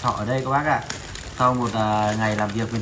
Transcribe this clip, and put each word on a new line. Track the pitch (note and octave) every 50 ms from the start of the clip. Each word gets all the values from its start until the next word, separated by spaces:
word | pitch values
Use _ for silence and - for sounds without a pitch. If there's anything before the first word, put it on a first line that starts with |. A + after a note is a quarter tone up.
trọ | - A#2+
ở | A2 G#2+ G#2
đây | A#2 C3 C3 B2+
các | C3
bác | C3+ C#3+ D3
ạ. | D3+ C3+ A#2 - - - - - - - - - - - -
Sau | B2+ B2+ B2+
một, | B2 A#2+ G#2+ G#2+
à, | A2 G#2+ G#2+ G#2+ G#2+ G#2+ G#2+ G#2+ A2
ngày | A2 G#2+ G#2+
làm | G#2+ G#2+ G#2
việc | G#2 A2+ A2+ A2
mệt | A#2 A2